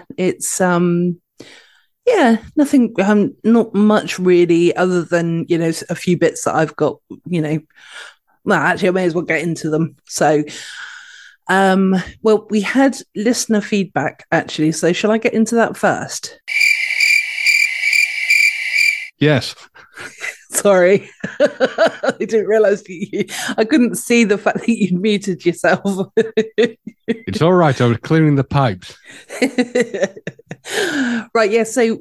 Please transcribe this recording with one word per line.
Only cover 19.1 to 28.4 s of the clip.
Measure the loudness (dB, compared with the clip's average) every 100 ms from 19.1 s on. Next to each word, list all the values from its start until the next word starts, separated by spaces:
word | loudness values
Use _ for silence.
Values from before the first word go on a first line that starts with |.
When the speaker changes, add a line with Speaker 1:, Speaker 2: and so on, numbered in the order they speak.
| 0
Speaker 2:
Yes. | 2 2 -2 -12 -20 -20 -20 -18 -18
<laughs> | -12 -12 -14 _
Speaker 1:
Sorry. | 0 2 4 4 4 0 -16
<laughs> | -16 -2
I | -2 0 -4 0 0 0 -6 -4
didn't | -2 -2 2
realise | 2 2 0
that | -6 -12 -8
you, | -6 -6 -6 -8 -2
I | 0
couldn't | 2 2 -2
see | 0 2
the | 2 2
fact | -2 -4
that | -2
you'd | -2 0 0
muted | 0 -2 -2 -4 -4
yourself. | 0 0 0 -2 -6 -4
<laughs> | -2 -2 -2 -4 0 -2 -2 -20 -20 -8
Speaker 2:
It's | -8 -6 0
all | 2
right. | 4 4 2
I | 0
was | 0
clearing | 0 2 4
the | 2